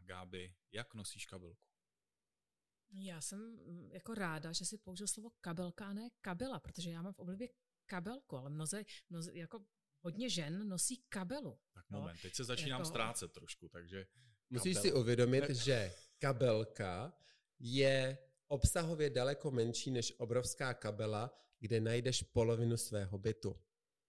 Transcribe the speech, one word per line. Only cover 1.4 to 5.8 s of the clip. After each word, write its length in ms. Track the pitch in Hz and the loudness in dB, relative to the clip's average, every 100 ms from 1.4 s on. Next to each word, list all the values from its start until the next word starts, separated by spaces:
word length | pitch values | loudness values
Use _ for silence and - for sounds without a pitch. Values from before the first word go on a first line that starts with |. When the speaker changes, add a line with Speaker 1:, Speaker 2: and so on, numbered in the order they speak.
| 87 - _ _ _ _ _ _ _ _ _ _ _ _ _ | -14 -20 _ _ _ _ _ _ _ _ _ _ _ _ _
Speaker 2:
Já 280 | 196 190 165 | -12 -10 -8
jsem, 180 | - 196 | -8 -8
mm, 500 | 226 226 - 175 185 | -12 -16 -16 -16 -16
jako 220 | 185 196 | -14 -10
ráda, 380 | 220 180 156 160 | -4 -4 -4 -4
že 120 | 170 | -4
jsi 140 | 175 214 | -4 -6
použil 280 | - 180 202 | -10 -6 -4
slovo 220 | - 226 - | -4 -8 -10
kabelka 460 | - 170 180 - | -6 -4 -4 -6